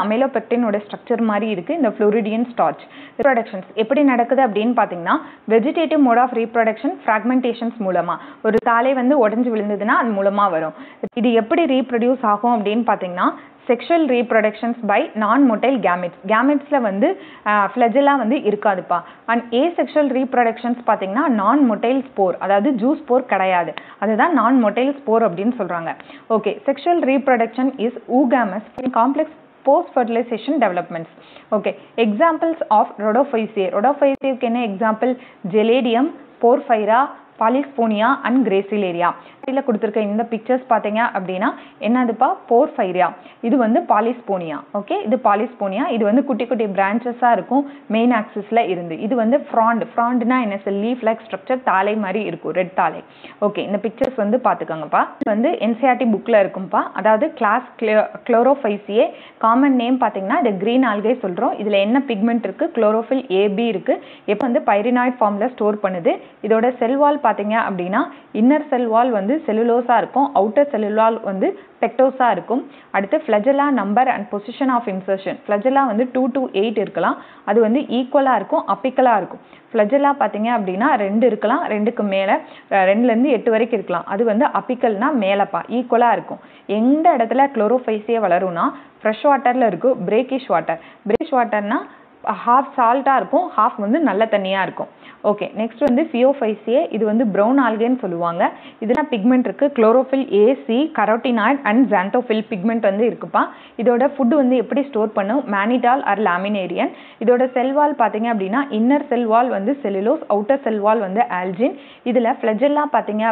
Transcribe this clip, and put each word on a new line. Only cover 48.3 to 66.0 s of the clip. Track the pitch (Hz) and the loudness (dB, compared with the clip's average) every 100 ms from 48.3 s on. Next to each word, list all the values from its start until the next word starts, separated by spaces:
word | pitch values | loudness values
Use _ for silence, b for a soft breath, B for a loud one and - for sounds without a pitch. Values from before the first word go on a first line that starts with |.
| - 196 226 175 | -8 -2 0 0
இருந்து. | 180 170 160 | -2 -6 -6
இது | 214 254 | -4 0
வந்து | 220 277 - | 2 0 0
frond. | - 220 226 - - | 0 2 2 -2 -2
frondனா | 233 247 233 254 | 0 0 0 0
என்ன? | 226 196 | -2 -4
லீஃப் | 202 196 214 254 | -4 -4 -2 -2
லைக் | 220 220 - | -2 -4 -6
structure, | 185 - 254 | -12 -6 -4
தாளை | - 185 202 214 | 0 0 0 -2
மாதிரி | 196 190 | -4 -4
இருக்கும், | 196 170 156 | -4 -6 -6
Red | 160 180 | -4 -4
தாளை. | - 180 165 - B B B | 0 -2 -2 -14 B B B
ஓகே, | 208 202 | -4 -2
இந்த | - 202 | -4 -4
pictures | 226 - 233 254 | -6 -4 -6 -2
வந்து | 202 247 | -2 0
பாத்துக்கோங்கப்பா. | 240 175 156 160 151 185 | 0 -2 -4 -8 -4 -2
இது | 302 - | -2 -4
வந்து | 269 208 247 359 | -4 0 0 0
என் | 214 226 | -2 0
சி | 269 | 0
ஆர் | 240 | 2
டி | |
புக்ல | 247 202 - 226 196 | 0 -2 2 2 2
இருக்கும்பா. | 196 190 214 320 | -2 -4 -4 -4
அதாவது, | - 202 220 302 | -2 2 2 0
class | 320 214 226 254 - | -2 0 0 -4 -6
Chlor-, | 220 214 208 - - | 0 2 0 -2 0
Chlorophyceae. | 226 247 277 220 208 - 208 311 B B B | 2 4 2 0 -4 -2 0 0 B B B
Common | 220 233 285 | 2 4 4
name | 254 233 254 | 2 2 0
பாத்தீங்கன்னா, | 240 208 190 294 | 0 -2 -2 0
இது | 247 190 | 0 0
green | 208 240 254 | 0 2 2
algae | 208 214 247 196 | 0 0 -2 -2
சொல்றோம். | 175 247 381 | -2 -2 -2
இதுல | 208 | 0
என்ன | 202 202 254 277 | 0 2 0 0
pigment | 220 226 233 | -2 0 0
இருக்கு? | 214 196 330 | -4 -4 -4
chlorophyll | 339 208 220 226 269 262 | 0 0 0 0 -4 -2
A, | 190 202 | 0 0
B | 196 233 | 0 -2
இருக்கு. | 220 - 359 B B | -2 -2 -4 B B
எப்ப | B 208 269 | B -2 0
வந்து | 262 269 | 0 0
pyrenoid | 208 214 247 247 254 | 0 2 0 0 0
formula | 214 202 240 | -2 0 -4
store | 254 214 214 | -2 -2 -2
பண்ணுது? | 196 185 | -4 -2